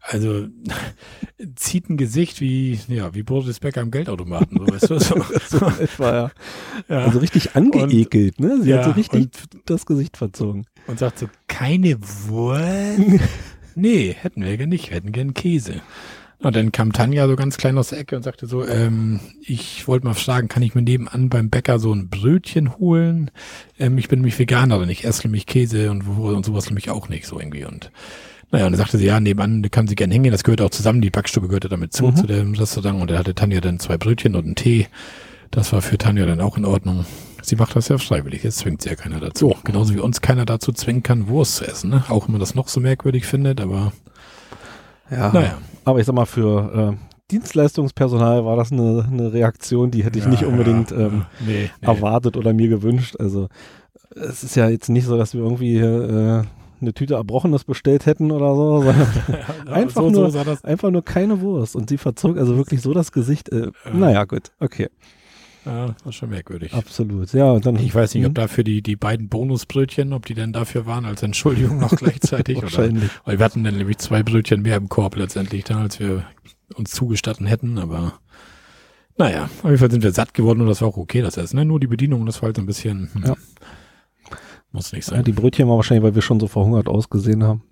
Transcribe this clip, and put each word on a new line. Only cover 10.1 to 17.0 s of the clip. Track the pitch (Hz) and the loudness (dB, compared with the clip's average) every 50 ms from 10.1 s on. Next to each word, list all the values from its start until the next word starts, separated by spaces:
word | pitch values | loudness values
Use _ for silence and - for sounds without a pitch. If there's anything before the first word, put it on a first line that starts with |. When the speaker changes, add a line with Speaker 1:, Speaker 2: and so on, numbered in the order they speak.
| - - | -6 -8
Speaker 2:
verzogen. | 117 104 - - 110 104 101 98 107 _ _ _ _ - | -8 -8 -4 -6 -6 -4 -4 -6 -10 _ _ _ _ -12
Speaker 1:
und | 123 113 | -6 -4
sagt | 131 123 - - | -4 -4 -4 -6
so, | 127 107 _ _ _ _ | -12 -12 _ _ _ _
„Keine | - - 127 131 156 185 185 175 143 113 101 101 101 101 101 107 | -8 -4 -2 0 2 4 4 2 2 0 -4 -12 -14 -10 -8 -6
Wurst?“ | 110 113 117 123 131 147 165 175 190 196 202 208 208 208 196 208 180 180 123 - | -4 -2 -2 0 0 -2 -2 -2 -2 -2 -2 -2 2 2 4 6 6 6 6 2
Speaker 2:
<laughs> | - - - - - - - - _ | -2 -4 -16 -18 -20 -20 -20 -14 _
Speaker 1:
„Nee, | 165 185 226 240 185 117 92 82 - | 0 2 2 4 4 2 0 -4 -6
hätten | - 180 _ - 98 | -8 -8 _ -6 -4
wir | 92 101 110 | -4 -4 -4
gern | 135 156 | -2 -2
nicht, | 185 175 - - | -2 -4 -4 -6
wir | 90 87 | -8 -8
hätten | 87 104 | -8 -6
gern | 107 120 131 139 131 | -6 -4 -4 -4 -4
Käse.“ | - - 180 170 151 113 - - - - - - - - - - - - - _ _ | -4 -2 0 0 0 -2 -4 -10 -12 -12 -16 -20 -20 -20 -20 -20 -20 -20 -20 _ _
Und | - 143 107 | -2 0 2
dann | 113 110 113 | 2 2 0
kam | - - 113 110 104 | 0 0 0 0 2
Tanja | - | 2